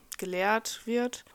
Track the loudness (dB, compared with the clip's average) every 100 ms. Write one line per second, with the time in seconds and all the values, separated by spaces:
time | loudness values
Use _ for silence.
0 | -8 -10 -4 0 4 4 0 -10 -2 0
1 | 0 -4 -16